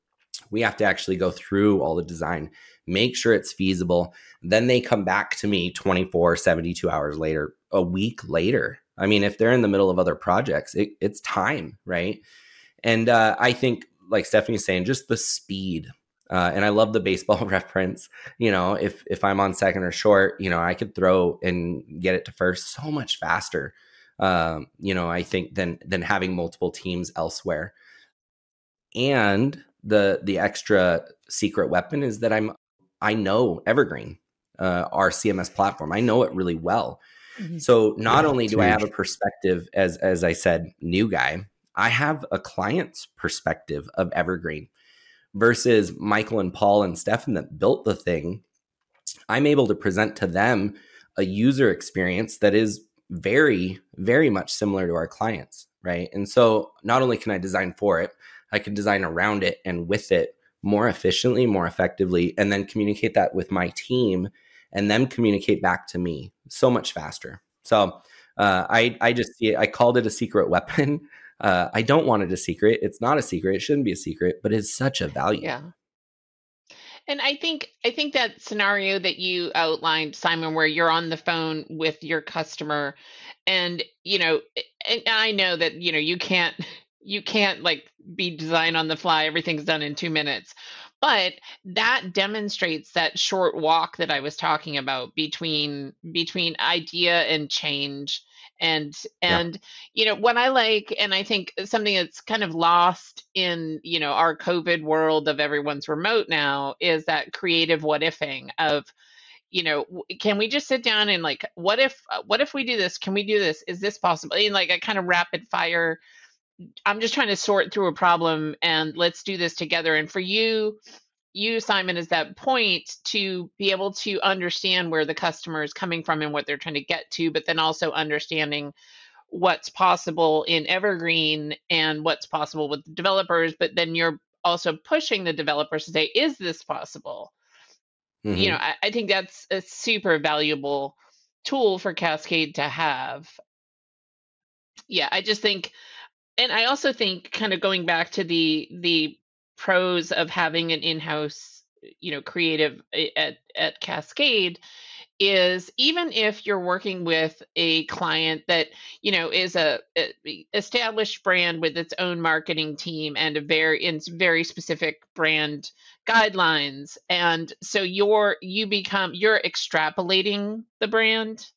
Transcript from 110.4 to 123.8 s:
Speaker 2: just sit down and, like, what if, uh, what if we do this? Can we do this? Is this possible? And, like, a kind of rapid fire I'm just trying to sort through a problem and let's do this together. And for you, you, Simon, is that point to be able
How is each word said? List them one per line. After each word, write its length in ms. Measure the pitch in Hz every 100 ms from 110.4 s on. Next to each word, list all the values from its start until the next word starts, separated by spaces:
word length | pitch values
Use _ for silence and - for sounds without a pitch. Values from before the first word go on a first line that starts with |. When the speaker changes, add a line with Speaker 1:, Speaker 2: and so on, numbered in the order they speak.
| 220
Speaker 2:
just 200 | 285 -
sit 160 | 262
down 260 | 240 214 208
and, 140 | 185
like, 200 | 160 170 - -
what 240 | 175 226
if, 200 | 262 - -
uh, 100 | 92 -
what 120 | 214
if 140 | 285
we 100 | 285
do 140 | 247 233
this? 220 | 180 -
Can 160 | - 196
we 80 |
do 160 | 202 208
this? 240 | 180 156 -
Is 120 | 180
this 180 | 208 -
possible? 380 | 180 160 160 185
And, 160 | 208
like, 160 | 196 175
a 100 | 175
kind 200 | - 202
of 60 | 180
rapid 420 | 175 175 175 208
fire 480 | 175 170 170 165 165 _ - - _ _ - 180 - 202
I'm 140 | 208
just 140 | 226
trying 140 | 285 226
to 60 | 196
sort 380 | - 196 185
through 140 | 208 185
a 60 |
problem 640 | 147 185 170 165 156 156 -
and 340 | 170 160 156 156
let's 260 | 175 -
do 140 | - 190
this 180 | 170 -
together. 400 | 160 170 160 156
And 140 | 156
for 80 | 196
you, 600 | 185 214 226 220 214 214 - - _ _ _
you, 260 | 190 214 226
Simon, 380 | 220 202 185 175
is 120 | 165
that 260 | 170 151 -
point 640 | - 262 214 175 - - -
to 440 | 214 196 185 170 -
be 140 | 196
able 220 | 190